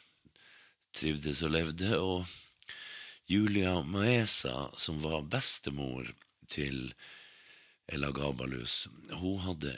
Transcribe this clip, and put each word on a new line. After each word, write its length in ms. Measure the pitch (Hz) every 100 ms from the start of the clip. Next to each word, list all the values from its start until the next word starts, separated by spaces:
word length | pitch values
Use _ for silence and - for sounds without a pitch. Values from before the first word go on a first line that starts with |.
| - _ _ - - - - _ _ -
trivdes 460 | 76 76 73 71
og 80 | 80
levde, 400 | 80 82 80 95 92
og 240 | 92 90 90 - - - - - - - - - -
Julia 540 | 98 107 101 92 90
Maesa, 840 | 73 98 110 123 113 - 67 64 69 -
som 220 | - 78
var 240 | 78 80 73
bestemor 800 | 131 - - - 71 67 64 62 - _ _ -
til 460 | - 69 67 64 - - - - - - - - _ -
Elagabalus, 1000 | 73 71 69 71 64 65 64 60 - - - - 80
hun 220 | 92 98
hadde 300 | 92 82 73